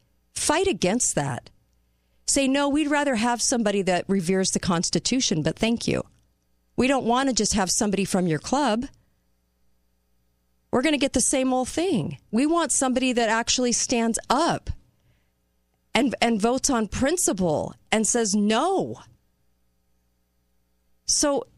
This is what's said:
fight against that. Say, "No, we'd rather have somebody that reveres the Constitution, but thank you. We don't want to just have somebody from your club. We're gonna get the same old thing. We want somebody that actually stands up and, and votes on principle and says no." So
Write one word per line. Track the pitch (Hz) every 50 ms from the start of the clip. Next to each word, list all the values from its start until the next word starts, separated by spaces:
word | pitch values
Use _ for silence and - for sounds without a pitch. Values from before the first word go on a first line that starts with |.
| _ _ _ _ _ _ -
fight | - - - 294 330 392
against | 381 302 175 - 180 196 247 - - -
that. | 170 143 135 123 - - - - _ _ _ _ _ _ _ _ _ _ _ _ _ _
Say, | - - 277 277
"No, | 262 262 285 285 285
we'd | 269 294 311 285
rather | 302 285 294 285 262
have | 208 220 240 240 233
somebody | - - 285 233 226 208 202 202
that | 190 175 180 175 -
reveres | - 196 196 170 160 190 190 190 180
the | - -
Constitution, | - 165 185 165 - - - - - - 240 269 254 - 208 156 143
but | 156 - -
thank | - 226 233 220 - -
you. | - 64 - - _ _ _ _ _ _ _ _ _ _ _ _ _
We | - 240 254
don't | 285 262 240
want | 214 233 247 269 269
to | 254
just | - 214 202 -
have | 208 190 175
somebody | - - 233 208 196 190 196
from | - - 196 175
your | 175 156 147
club. | - - - 269 294 254 208 226 254 277 - - _ _ _ _ _ _ _ _ _ _ _ _ _ _ _ _ _ _ _ _ _ _ _ _ _ _ _ _ _ _ _ _ _ _
We're | - 240 254
gonna | 320 302 269
get | 285 269 -
the | 262 -
same | - - 269 262 262 254
old | 254 254 -
thing. | - - 330 392 339 208 139 - 143 - _ _
We | - 214 269
want | 302 330 339 330 277
somebody | - - 277 262 247 254 254 262 247
that | 233 233 214
actually | 220 226 233 - - - 254 240 226
stands | - - - 262 233 226 226 220 - - -
up | 220 262 330 320 175 - - - - - - _ _ _ _ _ _ _ _ _ _ _ _ _ _ _ _ _ _ _ _ _ -
and, | - 254 262 - -
and | - 233 233 208
votes | 190 233 247 269 - -
on | 277 233 220 190
principle | - - 254 277 339 - - - 285 180 185 170 151 120 82 - - - _ _
and | - 220 220
says | - - 247 226 202 180
no." | 214 202 208 220 226 285 359 392 359 175 120 117 - - - - _ _ _ _ _ _ _ _ _ _ _ _ _ _ _ _ _ _ _ _ _ _ _ _ _ _ _ _ _ _ _ _ _ _ _ _ _ _
So | - - - - 294 277 269 - - _